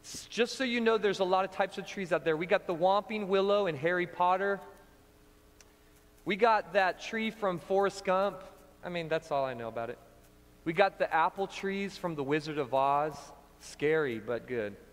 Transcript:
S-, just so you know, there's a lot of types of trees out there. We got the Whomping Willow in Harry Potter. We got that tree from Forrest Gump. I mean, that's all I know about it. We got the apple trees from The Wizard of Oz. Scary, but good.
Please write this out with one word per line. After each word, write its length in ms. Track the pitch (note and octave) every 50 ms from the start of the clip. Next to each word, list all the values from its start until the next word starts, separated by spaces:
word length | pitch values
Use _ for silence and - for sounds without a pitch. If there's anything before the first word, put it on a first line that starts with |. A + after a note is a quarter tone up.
| -
S-, 200 | - - - - -
just 260 | - G3+ A#3+ A#3 -
so 80 | - C4+
you 160 | B3 A#3+ A#3+
know, 180 | A3+ A3+ A3+
there's 220 | G#3+ F#3+ G3+ F#3 -
a 60 | F#3+
lot 180 | F3+ F#3+ F#3 F#3+
of 80 | F#3+
types 260 | - - G3 F#3+ -
of 80 | G3+ F3+
trees 280 | - - G3+ F#3+ D#3+ F3
out 100 | D#3 D3
there. 140 | E3 D#3
We 80 | D#3 F#3
got 200 | F3 G3+ F#3 -
the 80 | - F3+
Whomping 540 | D3+ F3 F#3+ G3 G#3 G#3 - A3 G#3+ G#3
Willow 400 | F3+ G3 G3 G3 G3+ G3+ G#3 G3+
in 80 | F3 D3+
Harry 320 | C3 D3+ E3+ F3+ F3+ F3
Potter. 540 | F3 - - F3+ F3+ F#3 F#3+ G3 G3+ G3+ F#3+ - - - - - - - - - - - - - - - - - - - - - - - _ - - - - - - - - -
We 140 | E3+ G#3
got 340 | F#3 A#3 A3+ A3 G#3 - - E3+
that 280 | G3+ F#3+ F3+ - -
tree 280 | - - A3 A3 A3 A3
from 300 | A3 - G#3+ F#3+ F3 E3
Forrest 460 | - - F#3+ G3 G3 F#3+ F#3+ - -
Gump. 360 | F#3+ F#3 F#3+ G3 G3+ F#3+ - - - - - - - - -
I 60 | -
mean, 220 | F3 F3 E3+ E3 D#3
that's 220 | D#3+ D#3+ - -
all 120 | D3 C#3 C3+
I 100 | C3 B2+
know 140 | A#2+ A#2
about 220 | A2+ A2+ A#2+ A#2 A#2
it. 100 | - - - - - - - - - - - - - - -
We 80 | E3
got 260 | E3 F#3 G3 G3 -
the 160 | - F3+ - D#3+
apple 340 | D#3+ E3 F3 - G3 G3
trees 500 | F#3 - - G3 G3 G3 G3 G3+ G3 -
from 180 | - - F3 D#3+
The 80 | D3 C3+
Wizard 340 | C3+ D3+ D#3 D3 D#3 D3
of 160 | D3 C#3 A2+ C3
Oz. 440 | C3+ C3+ C#3 C#3+ C#3+ D3+ D#3+ D3 - - - - - - - - -
Scary, 600 | - - - - C#3+ D3+ D#3 D#3+ D3+ C3 A2+ A2
but 280 | G#2 A#2+ A#2+ A#2 F#2+
good. 300 | B2 B2+ A#2 G#2+ G#2 G2+ - - -